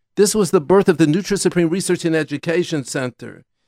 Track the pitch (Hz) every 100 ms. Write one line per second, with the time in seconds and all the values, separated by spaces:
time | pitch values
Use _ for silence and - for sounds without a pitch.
0 | _ - 202 214 185 185 139 190 196 160
1 | 160 170 196 202 185 180 165 185 175 175
2 | 170 160 143 143 170 170 170 156 123 143
3 | 127 - 113 95 _ _